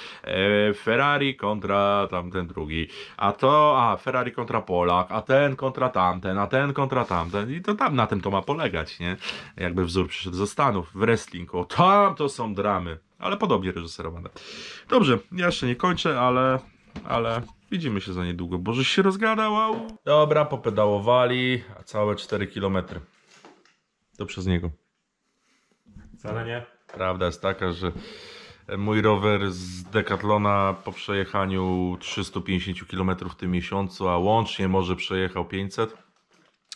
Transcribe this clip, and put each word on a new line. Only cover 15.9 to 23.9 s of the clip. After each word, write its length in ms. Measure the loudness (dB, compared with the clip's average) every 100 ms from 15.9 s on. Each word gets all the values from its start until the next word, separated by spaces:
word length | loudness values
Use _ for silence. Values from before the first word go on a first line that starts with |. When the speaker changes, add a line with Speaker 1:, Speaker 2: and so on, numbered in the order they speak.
| 2 0 2
Speaker 1:
ale, 380 | 4 4 2 0 -4 _ _ -14
ale 380 | -4 -2 0 -2 -6 -14 -6
widzimy 300 | -4 -2 -4
się 120 | -4
za 120 | -4
niedługo. 340 | -4 -4 -4 -4
Boże, 260 | -2 -2
się 180 | 0 4
rozgadał, 540 | 4 4 0 0 0 0
au. 300 | 0 -2 -6 -8
Dobra, 400 | 2 4 6 4
popedałowali, 1160 | 2 0 -2 2 2 4 4 4 4 2 0 -2 -4 -18
a 20 |
całe 340 | -8 -2 0 0
cztery 300 | -2 -4 -4
kilometry. 540 | -2 0 0 -2 -10 -14 _ _ -20 -20 _ _ _ _